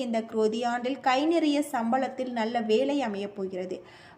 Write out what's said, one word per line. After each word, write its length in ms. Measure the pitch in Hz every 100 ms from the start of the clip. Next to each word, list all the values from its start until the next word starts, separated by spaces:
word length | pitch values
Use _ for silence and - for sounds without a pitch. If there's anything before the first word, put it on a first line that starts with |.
இந்த 140 | 247 226 226
குரோதி 300 | 220 220 240 240
ஆண்டில் 260 | 240 247 277 269
கை 140 | 254 311
நிறைய 260 | 339 311 285 294
சம்பளத்தில் 600 | 254 226 262 254 - 247 233
நல்ல 200 | 220 240 214
வேலை 260 | 220 277 285 233
அமையப் 280 | 196 202 202
போகிறது. 400 | 190 185 185 180 - - -